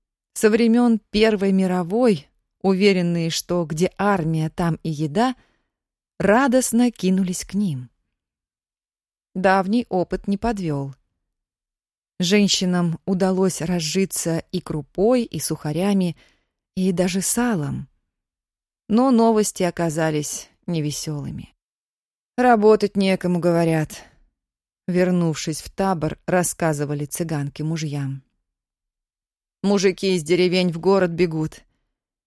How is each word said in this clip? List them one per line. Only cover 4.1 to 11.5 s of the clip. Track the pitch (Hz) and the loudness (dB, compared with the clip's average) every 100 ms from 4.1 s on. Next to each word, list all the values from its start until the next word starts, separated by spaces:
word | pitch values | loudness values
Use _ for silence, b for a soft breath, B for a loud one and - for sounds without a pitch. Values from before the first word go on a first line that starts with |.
| 196 156 160 160 | 0 0 -2 -4
там | - 170 160 | -2 -2 -2
и | 160 | -6
еда, | 147 156 151 262 247 _ _ _ _ _ _ _ - | -4 -4 0 -2 -2 _ _ _ _ _ _ _ -4
радостно | 190 220 277 254 247 226 247 | 2 4 4 2 2 2 0
кинулись | - 185 190 185 180 | 0 0 0 0 -4
к | - | -6
ним. | 196 202 131 127 _ _ _ _ _ _ _ _ _ _ _ _ _ _ 190 | -4 -2 -4 -8 _ _ _ _ _ _ _ _ _ _ _ _ _ _ -2
Давний | 185 190 185 233 - | 2 2 2 -2 -2
опыт | 185 170 180 - | -2 -2 -4 -4
не | 196 | -4
подвёл. | 226 208 170 143 139 135 _ _ _ _ _ | -4 -4 -4 -4 -6 -12 _ _ _ _ _